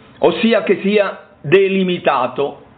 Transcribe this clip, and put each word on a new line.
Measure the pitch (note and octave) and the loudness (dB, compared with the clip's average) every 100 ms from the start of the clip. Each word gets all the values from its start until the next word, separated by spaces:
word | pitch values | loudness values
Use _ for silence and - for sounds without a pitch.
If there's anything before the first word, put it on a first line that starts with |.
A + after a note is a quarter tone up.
| - - | -20 -2
ossia | E3+ E3 A3+ A3 | 0 2 0 0
che | - F3+ | 0 -2
sia | F#3+ G#3 F#3+ - - _ | 0 0 0 -6 -18 _
delimitato. | C#3+ F#3 G3 F#3+ F#3 F3 - C#3 B2 - C#3+ - - | 0 2 2 0 -2 -2 -2 -2 -2 -4 -6 -8 -20